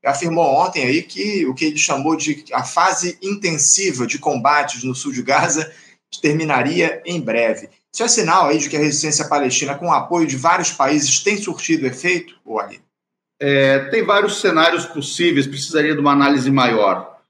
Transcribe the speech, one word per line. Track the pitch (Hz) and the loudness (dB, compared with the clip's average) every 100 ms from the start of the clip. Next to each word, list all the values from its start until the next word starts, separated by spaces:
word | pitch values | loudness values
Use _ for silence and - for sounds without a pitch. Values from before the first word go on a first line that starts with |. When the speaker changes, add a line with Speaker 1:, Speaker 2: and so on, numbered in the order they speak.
Speaker 1:
afirmou | - 139 170 165 156 | -2 -2 -2 0 2
ontem | 139 185 175 | 2 0 0
aí | 127 156 | 0 -2
que | 180 - 202 202 143 | -4 -8 -4 -2 -2
o | |
que | 131 | -2
ele | 156 151 | -2 -2
chamou | - 139 147 | -2 0 0
de | 156 151 143 - | -2 -2 -6 -4
a | 123 | -6
fase | 131 - 185 180 180 160 | -2 0 2 0 -4 -6
intensiva | 190 202 185 151 - - 196 131 - | -8 -4 -4 0 2 2 0 -2 -4
de | 147 | -2
combates | - 139 131 147 143 117 | -2 0 2 2 0 -4
no | 127 | -6
sul | 127 143 | -6 -6
de | 123 | -6
Gaza | 120 143 170 156 156 - - _ _ - | 0 2 2 -2 -4 -12 -20 _ _ -2
terminaria | 156 151 156 170 190 175 160 - | 0 0 0 0 0 0 0 -2
em | 170 175 | -8 -6
breve. | 113 113 117 110 - _ _ | -2 0 0 -2 -10 _ _
Isso | - | -4
é | 226 | 0
sinal | - 170 180 151 | 0 4 4 4
aí | 151 | 2
de | - | 0
que | 151 | 0
a | |
resistência | 151 131 156 147 - | 0 0 -2 -4 -2
palestina, | 147 131 127 139 | 0 0 -2 -4
com | 143 175 | -6 0
o | |
apoio | 143 - 175 156 | 0 0 0 0
de | 131 | 0
vários | 160 180 170 | 2 2 0
países, | - 135 147 135 - | 0 0 2 0 0
tem | 202 208 | 0 -2
surtido | 196 160 - 156 131 | -6 -8 -2 0 0
efeito, | 127 180 180 - - | -2 -2 -2 -4 -20
ô | - 107 | -8 -6
Ali? | - - _ _ _ _ _ _ | -6 -14 _ _ _ _ _ _
Speaker 2:
É, | 143 139 135 135 135 | 0 4 4 2 2
tem | 226 | -2
vários | 190 202 208 - | 2 2 2 0
cenários | 196 165 165 170 | 2 4 2 2
possíveis, | - 151 135 - 175 139 135 | -6 -8 -8 0 2 2 0
precisaria | 143 - 156 151 | -4 -4 0 0
de | 147 | 2
uma | 143 | 2
análise | 139 139 143 127 | 4 4 4 2
maior. | 135 123 110 101 92 - - _ | 4 4 4 2 0 -6 -20 _